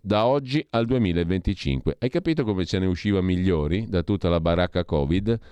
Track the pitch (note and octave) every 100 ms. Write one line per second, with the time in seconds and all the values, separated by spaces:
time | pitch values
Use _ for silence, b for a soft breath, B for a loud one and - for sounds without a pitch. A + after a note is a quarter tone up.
0 | G2 G#2 A#2 C#3+ C3+ C#3+ - A2+ A#2 B2+
1 | G#2 E2+ E2+ F#2 F2 G2 - C2+ D#2 -
2 | B2 E3+ - D#3 A2+ F#2+ F2+ G2 F#2 F2
3 | G#2+ G2 F#2 F2+ F#2 E2 D2+ F#2 A2+ F#2
4 | E2 G2+ F2+ E2+ E2 E2+ F2 F2+ F2 D#2
5 | C#2+ F2+ G#2+ A2+ B